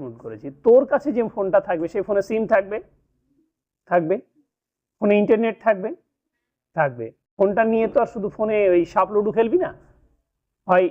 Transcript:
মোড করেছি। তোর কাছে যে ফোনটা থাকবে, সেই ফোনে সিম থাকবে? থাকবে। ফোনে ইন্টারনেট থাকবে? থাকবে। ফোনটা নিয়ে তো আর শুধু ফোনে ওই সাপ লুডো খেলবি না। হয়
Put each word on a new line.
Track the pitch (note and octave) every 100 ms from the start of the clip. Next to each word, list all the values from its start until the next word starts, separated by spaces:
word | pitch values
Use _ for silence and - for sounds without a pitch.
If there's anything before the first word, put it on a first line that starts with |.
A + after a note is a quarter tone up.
মোড | C3 A2+
করেছি। | A#2 A2 C#3+
তোর | C3+ A3+ B3 -
কাছে | C4+ C#4+
যে | A3+ A3
ফোনটা | - G3 G3+
থাকবে, | G3 F3 E3+
সেই | G#3+
ফোনে | F#3+ G3+
সিম | G3 A3 G#3+
থাকবে? | G#3 G3 G#3+ - _ _ _ _ _ _ _ _ _ _
থাকবে। | F3 D#3+ G#3 - _ _ _ _ _ _ _
ফোনে | G#3 G#3
ইন্টারনেট | G#3 A3 A3+ A3+
থাকবে? | A3+ G3 G#3+ F4 _ _ _ _ _ _ _
থাকবে। | - C#3+ A#2+ A2+ - _ -
ফোনটা | G3 G#3
নিয়ে | A3+ A3+ A3+
তো | -
আর | A3+
শুধু | A#3 G3
ফোনে | - G#3+ G#3+ G3
ওই | F3
সাপ | E3 D#3+ F#3
লুডো | G#3 G3+
খেলবি | F3+ A3+ F4
না। | F4 - _ _ _ _ _ _ _ _ -
হয় | F#3 F3+